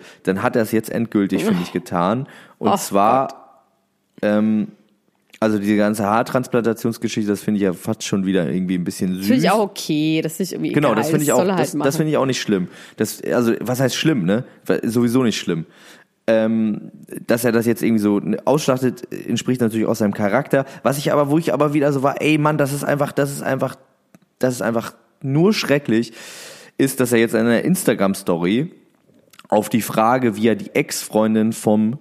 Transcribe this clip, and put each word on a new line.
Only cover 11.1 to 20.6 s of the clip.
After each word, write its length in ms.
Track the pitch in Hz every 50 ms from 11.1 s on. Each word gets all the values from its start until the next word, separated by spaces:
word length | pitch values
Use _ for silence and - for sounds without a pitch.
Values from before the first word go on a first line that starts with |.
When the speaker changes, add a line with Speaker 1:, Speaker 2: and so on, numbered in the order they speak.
Speaker 1:
finde 120 | - -
ich 60 | - -
Speaker 2:
das 60 | 117
Speaker 1:
auch, 60 | -
Speaker 2:
soll 80 | - -
er 60 | 190
halt 40 | 170
Speaker 1:
das, 80 | 151 -
das 60 | - 147
Speaker 2:
machen. 140 | 147 139
Speaker 1:
finde 180 | - - 156 156
ich 60 | 147 120
auch 80 | 131
nicht 140 | 135 123 -
schlimm. 280 | - - 104 92 90 - - - - - - -
Das, 240 | 107 101 - - -
also, 300 | - 78 120 120 113 110 -
was 200 | 95 117 127 120
heißt 160 | 135 120 -
schlimm, 280 | - - 156 156 117 82
ne? 180 | 90 101 123 135 - - - _
Weil 200 | - 92 - - 117
sowieso 340 | 110 123 120 117 117 131
nicht 160 | 127 110 98 -
schlimm. 260 | - 95 87 82 80 - _ - - - - - _ _ _ _ -
Ähm, 680 | - 113 110 110 113 113 110 110 107 104 - - - - - - - - - -
dass 180 | - 117 113 123
er 60 | 120
das 140 | 110 117 110
jetzt 160 | 117 113 -
irgendwie 200 | - 117 113 107
so 180 | 104 104 101 98 - 90 107 - -
ausschlachtet, 680 | - 135 151 - - 127 127 131 123 - - - -
entspricht 480 | - 50 - - 120 113 - 123 127 127
natürlich 260 | 120 110 113 110 107
auch 100 | - 117
seinem 180 | - 110 101 -
Charakter. 500 | - 104 98 101 131 - - - 135